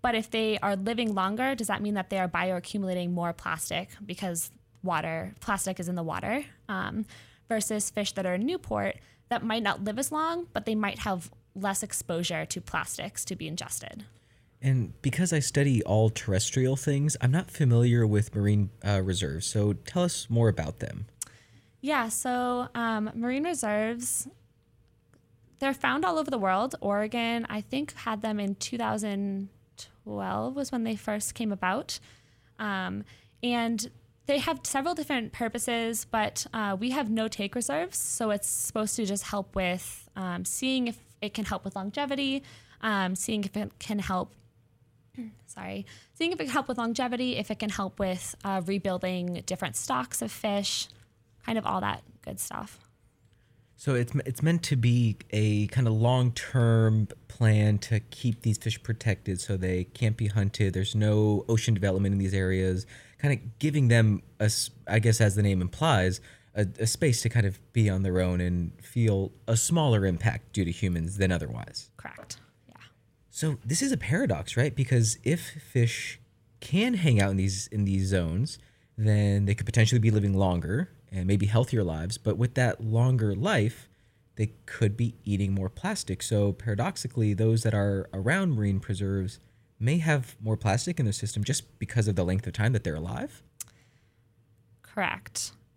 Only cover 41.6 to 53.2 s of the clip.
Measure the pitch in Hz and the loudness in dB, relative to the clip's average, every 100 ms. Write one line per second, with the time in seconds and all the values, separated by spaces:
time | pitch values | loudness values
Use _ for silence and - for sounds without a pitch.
41.6 | 190 196 196 285 285 277 277 269 277 - | -6 -8 -6 -4 -4 -2 -2 -4 -6 -20
42.6 | - - 220 202 185 190 - 214 196 208 | -20 -6 -2 0 -2 -2 -2 -2 -2 -6
43.6 | 214 _ - 208 180 185 - - _ _ | -8 _ -6 -4 -2 -4 -4 -12 _ _
44.6 | _ _ _ _ _ 262 220 - - - | _ _ _ _ _ -14 -14 -14 -20 -14
45.6 | 185 196 196 - _ - 339 349 294 254 | -10 -10 -12 -18 _ -4 -2 -2 -2 -2
46.6 | 269 240 233 226 247 240 254 247 208 208 | -2 -2 -2 -2 -2 -2 -2 -2 -4 -6
47.6 | 208 190 190 - 190 180 - - 202 190 | -4 -4 -6 -2 -2 -2 -8 -8 -4 -4
48.6 | 175 196 196 180 185 185 180 175 - 185 | -2 -2 -2 -2 -4 -4 -4 -6 -6 -6
49.6 | 175 - - 254 247 - 226 - 220 202 | -6 -6 -4 -4 -4 -6 -6 -4 -2 -2
50.6 | 202 - - - _ _ _ _ - 226 | -2 -4 -8 -14 _ _ _ _ -4 -2
51.6 | - 185 139 - - - - - - 52 | -2 -2 -2 -6 -12 -18 -14 -10 -10 -10
52.6 | 202 - _ _ _ _ | -12 -18 _ _ _ _